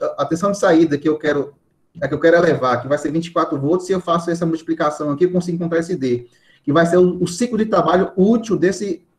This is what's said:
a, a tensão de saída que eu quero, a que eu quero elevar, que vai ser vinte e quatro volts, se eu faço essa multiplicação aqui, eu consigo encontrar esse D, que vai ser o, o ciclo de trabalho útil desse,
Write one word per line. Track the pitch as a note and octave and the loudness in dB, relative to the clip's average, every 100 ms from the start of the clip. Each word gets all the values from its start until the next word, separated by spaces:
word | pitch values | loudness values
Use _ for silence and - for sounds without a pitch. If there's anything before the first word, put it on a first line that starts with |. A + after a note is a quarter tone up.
a, | - - | -6 -4
a | - | -4
tensão | E3 G3+ | -2 -2
de | G3 | 0
saída | F#3+ E3 D#3+ C#3+ | 4 4 4 0
que | D3+ | -2
eu | D3+ | -2
quero, | D3+ C#3+ - - _ _ _ - | -2 -2 -4 -12 _ _ _ -8
a | C#3 | -6
que | D3 | 2
eu | |
quero | E3 E3+ | 4 4
elevar, | E3+ C3 B2+ A#2+ | 4 2 0 -2
que | C3 | -2
vai | C#3+ | -2
ser | D3+ | -2
vinte | D#3+ E3 | -4 -2
e | |
quatro | F3 - C#3+ | -2 -2 -2
volts, | C#3 F3+ F#3 | 0 -2 -2
se | |
eu | F#3 | -4
faço | F3 E3+ F3 | -2 -2 -2
essa | E3+ E3 | -2 -2
multiplicação | D#3+ - D#3+ D3+ - D3+ | -4 -4 -2 -2 -2 -4
aqui, | C#3+ F3+ | 0 0
eu | |
consigo | F3+ F3 E3+ | 0 -2 -4
encontrar | E3+ E3 | -2 -2
esse | E3+ D#3+ | -2 -4
D, | C3 A#2+ - _ _ _ | -2 -4 -6 _ _ _
que | - | 0
vai | D#3 E3+ | 2 4
ser | F3+ | 4
o, | F3+ - | 4 2
o | E3+ | -4
ciclo | - A#3+ G#3+ | -2 -2 -2
de | A3 | 0
trabalho | F#3 - F#3 F#3+ F#3+ | 0 2 2 0 2
útil | G3+ A#3 A3 D#3+ | 2 2 0 0
desse, | F3+ F#3+ G3+ E3+ _ | 0 -2 -6 -8 _